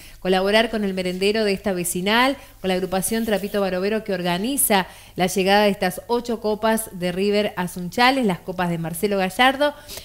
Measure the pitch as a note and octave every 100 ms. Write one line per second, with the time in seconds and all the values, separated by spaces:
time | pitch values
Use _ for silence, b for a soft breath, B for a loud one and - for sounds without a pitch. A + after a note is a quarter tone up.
0 | B B F#3 F#3 G3 A3 A#3 A3+ G3 F#3
1 | F3+ F#3 G3 G#3+ G#3 F#3+ G#3+ F3+ E3+ F3+
2 | F#3+ A3+ C4 C4+ B B F#3 F#3 F3+ F#3+
3 | - A3+ A3+ G3 G3+ G3+ G3 F3+ G3 G#3+
4 | G#3+ F#3 F3 F3 A3+ C#4+ - G3 F3 B
5 | B - F3+ G3+ F#3+ G3+ G#3 G3 F#3 -
6 | - A#3+ A#3+ A3 G#3+ G#3 A3 A3 - F#3
7 | F3+ F3 G3+ G#3 G#3 - F3+ F#3 F3+ A#3+
8 | B3 C4+ A3 E3+ - F3+ F3 E3+ E3 E3
9 | G#3 G3 F#3 - B3+ C4 D4 C#4+ B B